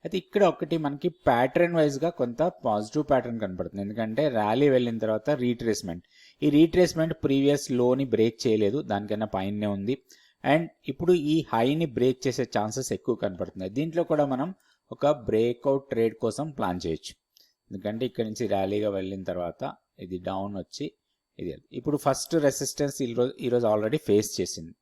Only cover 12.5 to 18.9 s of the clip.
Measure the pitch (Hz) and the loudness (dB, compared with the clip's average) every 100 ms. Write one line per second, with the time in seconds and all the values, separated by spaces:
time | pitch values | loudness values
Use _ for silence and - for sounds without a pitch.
12.5 | 110 107 131 131 98 - 113 104 90 90 | -2 -2 -4 -6 -4 -4 -2 -4 -6 -10
13.5 | 95 92 113 165 165 165 151 143 127 160 | -6 -6 -4 -2 -2 0 0 2 0 -4
14.5 | 190 _ _ _ - 143 151 107 110 117 | -8 _ _ _ -2 0 0 0 2 2
15.5 | 120 143 135 - 113 113 113 113 - 156 | 0 0 0 -2 0 0 0 -4 -4 -8
16.5 | 139 101 90 85 80 - - _ _ _ | -4 -4 -2 -4 -6 -8 -20 _ _ _
17.5 | _ _ 95 101 110 127 - 110 110 110 | _ _ -8 -6 -4 -6 -4 -6 -4 -2
18.5 | 98 95 104 107 | 0 0 0 0